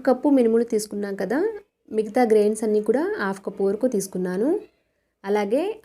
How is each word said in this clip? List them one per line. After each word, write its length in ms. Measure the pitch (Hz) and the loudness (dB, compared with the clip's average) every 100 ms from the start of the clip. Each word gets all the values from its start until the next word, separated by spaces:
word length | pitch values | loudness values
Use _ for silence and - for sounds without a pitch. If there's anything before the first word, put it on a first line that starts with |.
కప్పు 240 | 262 254 294 | 0 2 4
మినుములు 360 | 269 226 226 226 | 4 4 2 2
తీసుకున్నాం 440 | 220 208 202 202 202 | -2 -4 -8 -6 -6
కదా, 220 | 190 262 427 415 _ _ - | -2 -2 -2 -4 _ _ -8
మిగతా 320 | 214 220 254 | -4 -2 0
గ్రెయిన్స్ 380 | 240 214 208 220 | 4 4 4 0
అన్నీ 160 | 220 214 | 0 0
కూడా 220 | 214 247 359 415 | 2 0 0 -2
హాఫ్ 220 | 202 196 | -4 -4
కప్పు 200 | - 202 | -8 -2
వరకు 260 | 196 202 254 | -2 0 0
తీసుకున్నాను. 600 | 208 190 185 180 185 262 403 - _ _ _ _ _ | -2 -4 -6 -4 -2 -2 -2 -6 _ _ _ _ _
అలాగే 380 | 196 208 202 254 381 440 | -4 -2 0 0 -2 -6